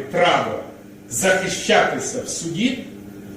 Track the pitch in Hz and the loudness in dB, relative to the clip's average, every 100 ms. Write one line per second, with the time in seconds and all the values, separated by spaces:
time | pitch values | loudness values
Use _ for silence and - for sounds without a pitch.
0 | - 175 156 175 - - - - - - | -4 2 4 4 0 -4 -8 -14 -20 -20
1 | - - 190 190 185 - - - - 131 | -10 0 4 4 2 -4 4 4 4 0
2 | - - - - 165 156 247 - - - | -4 -6 -6 -6 -4 0 0 0 -8 -14
3 | - - - | -16 -16 -14